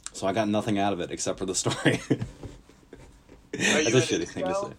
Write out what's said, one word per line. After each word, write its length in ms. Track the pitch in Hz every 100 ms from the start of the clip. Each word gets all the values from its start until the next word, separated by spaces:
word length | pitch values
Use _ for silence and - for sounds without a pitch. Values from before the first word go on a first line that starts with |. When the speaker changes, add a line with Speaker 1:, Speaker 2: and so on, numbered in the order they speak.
| -
Speaker 1:
So 140 | - 95
I 60 |
got 140 | 98 107
nothing 300 | 104 98 101
out 160 | 101
of 60 | 92
it 100 | 80
except 280 | 85 - 92
for 60 | 95
the 80 | 92
story. 440 | 117 - - 120 -
<laughs> 40 |
Speaker 2:
Are 1500 | 131 - - - - - - - - - - - - - -
Speaker 1:
That's 320 | - 147 151
Speaker 2:
you 40 | 123
Speaker 1:
a 20 |
Speaker 2:
an 40 |
Speaker 1:
shitty 240 | 117 98 85
thing 160 | - 82
to 60 |
Speaker 2:
incel? 180 | 95
Speaker 1:
say. 60 | 107